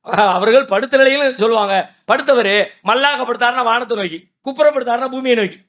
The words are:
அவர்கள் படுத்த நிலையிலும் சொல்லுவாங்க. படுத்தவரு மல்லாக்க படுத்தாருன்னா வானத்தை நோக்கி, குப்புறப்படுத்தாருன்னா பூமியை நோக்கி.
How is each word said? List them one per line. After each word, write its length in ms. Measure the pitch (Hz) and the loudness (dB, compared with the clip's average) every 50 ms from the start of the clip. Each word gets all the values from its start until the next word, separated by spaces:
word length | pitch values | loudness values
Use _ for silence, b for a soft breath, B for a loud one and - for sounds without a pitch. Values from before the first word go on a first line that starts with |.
அவர்கள் 640 | _ - - 190 208 196 180 180 190 220 226 269 277 | _ -4 0 2 2 2 2 2 2 4 4 4 2
படுத்த 320 | 262 196 202 247 262 277 | 2 -2 -2 -2 0 2
நிலையிலும் 400 | 269 269 269 269 285 294 269 254 | 4 4 4 4 2 0 -2 0
சொல்லுவாங்க. 580 | 220 202 226 226 220 208 196 196 190 - - _ _ _ - 220 | 0 0 0 2 0 0 0 0 -2 -2 -4 _ _ _ -2 -2
படுத்தவரு 540 | 277 285 294 277 240 220 196 196 208 190 - - _ _ | -2 2 2 2 2 2 2 2 0 0 -2 -6 _ _
மல்லாக்க 400 | 190 226 254 277 285 285 269 254 | -2 0 0 0 -2 -2 -2 -6
படுத்தாருன்னா 400 | 233 240 226 240 240 247 262 247 | -6 -4 -2 -2 -2 0 0 -2
வானத்தை 320 | 233 226 240 247 214 233 | 0 -2 -2 -2 -4 -6
நோக்கி, 320 | 214 196 175 160 165 _ _ _ _ _ | -6 -6 -8 -8 -12 _ _ _ _ _
குப்புறப்படுத்தாருன்னா 640 | 269 277 269 302 294 294 269 247 240 233 240 262 262 | -12 -4 0 0 2 2 0 -4 -2 -4 -4 -4 -6
பூமியை 280 | 254 262 262 262 247 | -6 -6 -2 0 0
நோக்கி. 220 | 226 208 185 - - _ | 0 0 -4 -6 -12 _